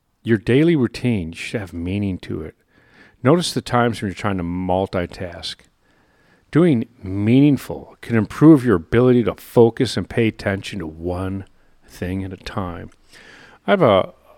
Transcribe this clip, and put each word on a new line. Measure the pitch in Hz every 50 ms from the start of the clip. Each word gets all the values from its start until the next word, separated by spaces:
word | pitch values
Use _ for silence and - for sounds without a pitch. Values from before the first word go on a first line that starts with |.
| _ _ _ _ -
Your | 113 117 98
daily | - - 117 139 160 175 170
routine, | 143 120 - - - - 123 117 98 82 80
you | 82
should | - - - - 117
have | 98 85 85
meaning | 85 85 90 98 101 101 98 90 85
to | - - 107 87
it. | 78 78 - _ _ _ _ _ _ _ _ _ - _ _ _
Notice | - 127 165 180 165 - -
the | 131
times | - - 120 120 120 120 107 -
when | 113 98
you're | 87
trying | - - 104 98 92
to | 85
multitask. | 85 87 92 92 90 90 95 98 - - 92 87 82 - - 95 87 87 90 - - - _ _ _ _ _ _ _ _ _ _ _ _ _ _ _ _ _ _ -
Doing | - 147 180 175 135 113 117 - _ _ 95
meaningful | 95 95 101 101 110 123 135 143 147 139 123 - - 82 - - - - _
can | - - 117
improve | 110 101 - - - 143 160 160 131 120
your | 123 98 85
ability | 80 - - 117 123 127 123 123 107
to | 92 82
focus | - - - - 123 117 117 - - 131 - - 104
and | 87 -
pay | - 120 117 110
attention | - - - 104 98 95 - - 104 98
to | 85 78
one | 78 80 82 90 90 90 95 95 98 98 98 - _ _ _ _ _ _ _ _
thing | - - 98 90 92 95 98
at | 95 92
a | -
time. | - - - 107 92 87 85 90 92 92 _ _ _ _ _ - - - - - - - - _ - -
I |
have | 202 190 160
a, | 117 98 92 - - - _ _ _ -